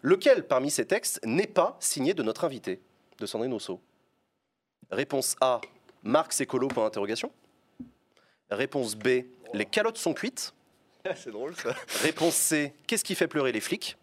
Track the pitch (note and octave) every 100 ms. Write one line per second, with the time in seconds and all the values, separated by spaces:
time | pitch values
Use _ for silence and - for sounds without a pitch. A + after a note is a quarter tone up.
0 | C3 F3+ D4 A#3+ - C3 C#3 - A#2 G#3
1 | - - A2+ C#3 G#3+ - F3+ - - -
2 | C3+ F#3+ A2 A2 E3 C3 F#2+ F2+ _ _
3 | _ - G#2 A2 B2 A2+ - F#2 _ _
4 | _ _ _ _ _ _ _ _ - F#2+
5 | C#3 C#3 C3 - C3+ D3+ - - _ _
6 | G#2 C#3 G#3+ - C3+ B2+ C3+ B2+ G#2+ G#2+
7 | G2+ A2+ C#4 _ _ _ _ _ B3 _
8 | _ _ _ _ _ G#2 C3+ C#3+ A#2+ G#2+
9 | A2+ B2+ B2 - - - G#3 - G#3+ A3+
10 | - - A3+ - - _ _ _ _ _
11 | F#3+ F#3 C3 G#2 C3+ F3 A#2 C3 - -
12 | D3+ D#3 E3 D#3+ - D#3+ D3 - - A3+
13 | - - E3 D#3 C3+ A2 - G3+ - -